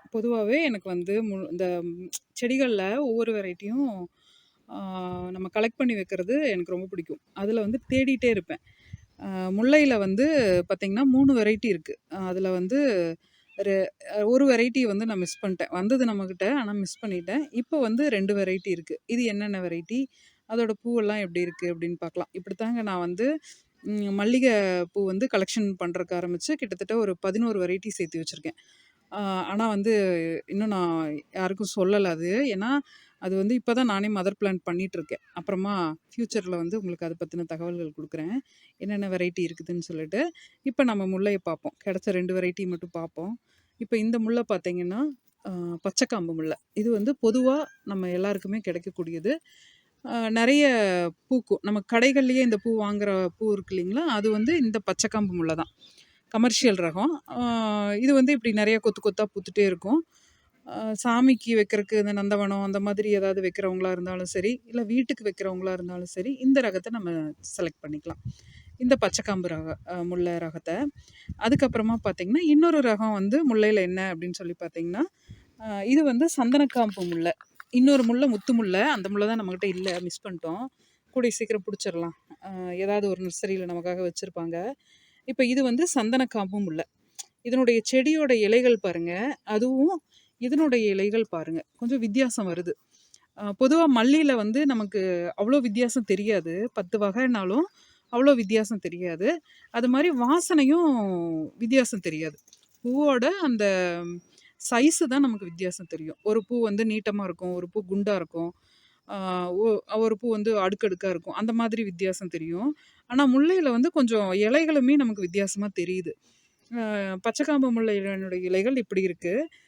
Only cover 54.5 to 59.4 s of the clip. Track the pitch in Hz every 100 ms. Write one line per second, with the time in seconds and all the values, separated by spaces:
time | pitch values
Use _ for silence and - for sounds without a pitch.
54.5 | 339 226 214 196 185 220 220 202 180 160
55.5 | 160 - _ - _ _ _ _ 220 240
56.5 | 233 247 185 170 170 269 302 - 247 240
57.5 | 226 220 208 202 208 262 277 254 277 233
58.5 | 214 208 220 220 - 208 196 214 202